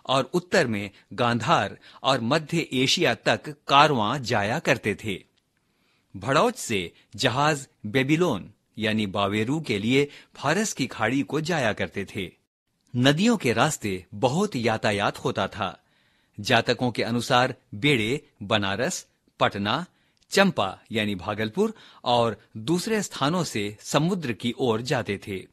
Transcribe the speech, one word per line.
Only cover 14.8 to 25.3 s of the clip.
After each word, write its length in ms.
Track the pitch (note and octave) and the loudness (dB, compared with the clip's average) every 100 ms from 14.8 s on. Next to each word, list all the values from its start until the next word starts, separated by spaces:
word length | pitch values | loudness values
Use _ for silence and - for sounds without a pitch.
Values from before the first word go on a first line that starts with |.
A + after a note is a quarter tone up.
| A2+ G2+ G#2+ - | 0 0 -2 -2
होता 300 | C#3 A2+ F#2+ | -4 -2 -4
था। 360 | - F#2+ - _ _ _ _ _ - | -4 -8 -8 _ _ _ _ _ -8
जातकों 520 | G#2 A#2 A#2 A#2+ B2 | 2 2 4 0 0
के 120 | A#2+ | -2
अनुसार 520 | G#2+ A#2+ - B2 B2+ - - G#2+ | -2 -2 2 2 2 -2 -14 -2
बेड़े 520 | C#3+ C3 G#2+ D3 _ - | 2 2 2 -2 _ -12
बनारस, 640 | G2+ G#2+ G2 G2 D3+ - - _ _ - | 0 0 0 -2 -4 -4 -12 _ _ -2
पटना, 460 | B2 G2+ G#2 C3+ F3+ _ _ _ - | -2 0 -2 -2 -4 _ _ _ -2
चंपा 480 | - G3 - G2 F2+ - | 2 2 2 -2 -4 -6
यानी 240 | A2 G#2 F#2+ | -4 -2 -4
भागलपुर 580 | G2 G#2+ A2 F3+ A3 - - - | -6 -4 -4 0 -2 -4 -20 -8
और 340 | - A#2+ A#2 G2+ _ A2 | 0 2 2 -2 _ -10
दूसरे 440 | A2+ F3 A3+ A3 | -2 -2 0 -4
स्थानों 400 | - - C#3 F3+ | -4 -2 -2 0
से 340 | C#3+ A2+ G#2 G#2 | -2 -4 -6 -8
समुद्र 520 | - D3 E3 F#3+ C#3 | -2 0 2 0 -4
की 200 | G#2+ A#2 - | -4 -4 0
ओर 240 | B2+ A2 | 0 0
जाते 380 | B2+ C3 G#2+ G2 | 0 -2 -2 -6
थे 200 | - | -6